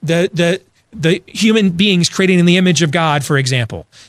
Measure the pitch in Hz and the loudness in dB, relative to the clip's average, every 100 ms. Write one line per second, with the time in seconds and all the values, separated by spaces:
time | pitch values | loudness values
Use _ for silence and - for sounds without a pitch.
0 | 156 170 190 175 170 185 _ _ _ - | -4 -2 -2 -2 -2 -2 _ _ _ -4
1 | 160 185 - - 220 220 196 170 208 180 | -2 -2 -4 -2 0 2 2 0 0 2
2 | 165 - 190 180 175 180 185 156 165 170 | 0 -2 0 2 4 2 2 0 0 0
3 | 160 147 135 143 131 131 113 90 - - | 0 -2 -2 -2 -2 -2 -4 -8 -16 -20